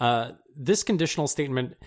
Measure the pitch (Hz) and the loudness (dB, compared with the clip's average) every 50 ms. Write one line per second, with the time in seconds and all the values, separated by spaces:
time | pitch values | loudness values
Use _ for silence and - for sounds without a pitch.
0 | 127 120 120 117 113 123 - - _ _ - 147 131 135 208 208 - - 214 165 | 0 2 2 2 0 -4 -8 -16 _ _ -16 -6 0 0 2 2 2 0 0 2
1 | 165 - - - 151 139 - - 147 139 131 127 127 - - - - | 2 0 0 -2 -2 -2 0 -2 -2 -2 0 -2 -2 -4 -6 -12 -20